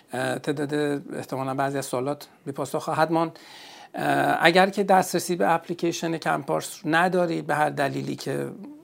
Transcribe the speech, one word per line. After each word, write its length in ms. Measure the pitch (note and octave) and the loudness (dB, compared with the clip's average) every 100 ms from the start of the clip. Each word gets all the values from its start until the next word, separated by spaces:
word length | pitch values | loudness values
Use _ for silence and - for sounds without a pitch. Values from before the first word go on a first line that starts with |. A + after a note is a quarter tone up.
| - | -8
اه، 260 | B2 C3 B2+ | -2 0 -2
تعداد 360 | - C#3+ C#3+ D3 D3 C#3+ - | -2 -2 0 0 0 -2 -4
احتمالاً 400 | - A#2+ C3 C3+ | -10 -6 -4 -2
بعضی 240 | C3 C#3 C#3+ | 0 0 0
از 80 | C3 | -2
سوالات 420 | C3 C3 C#3+ - - C#3+ | -2 0 -4 -8 -14 -8
بی 60 | |
پاسخ 320 | C#3 C#3 D#3 | -6 -2 -2
خواهد 280 | - D3+ D#3+ | 0 4 4
ماند. 260 | E3 E3 - - - - - - | 4 0 -4 -18 -18 -18 -18 -12
اه، 440 | - C#3+ C#3 C#3+ - | -2 2 4 4 4
اگر 300 | E3 F3 G3 | 4 4 2
که 140 | G3+ | 2
دسترسی 520 | G3 F#3+ F3+ F3 - F3 | 4 4 4 -2 -2 0
به 140 | F#3+ | 2
اپلیکیشن 680 | E3 - E3+ E3+ E3+ E3+ D#3+ | 0 -2 -4 -2 -2 -4 -4
کمپارس 600 | E3 D#3 C#3+ D#3 - - | -2 -2 0 -4 -4 -8
ندارید 640 | D3+ D#3+ F#3 F3+ F3 E3 D3+ | 0 4 4 4 2 0 0
به 80 | |
هر 160 | D3 D3+ | 2 2
دلیلی 460 | C#3+ C#3 C#3 C#3 C#3 | 2 0 -2 -4 -6
که، 320 | - C#3 C#3 - - - | -4 -4 -4 -8 -14 -18